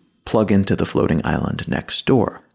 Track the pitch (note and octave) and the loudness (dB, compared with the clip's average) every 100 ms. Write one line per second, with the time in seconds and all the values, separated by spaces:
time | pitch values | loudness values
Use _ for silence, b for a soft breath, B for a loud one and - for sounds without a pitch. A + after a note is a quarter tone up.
0 | _ _ - A2+ G#2 G2 G2 F2+ - - | _ _ -2 0 4 2 2 0 0 0
1 | - E2 - - - - - A#1+ - - | 2 0 0 -2 -2 -6 -4 -6 -6 -8
2 | - C3 - - _ | 0 0 0 -4 _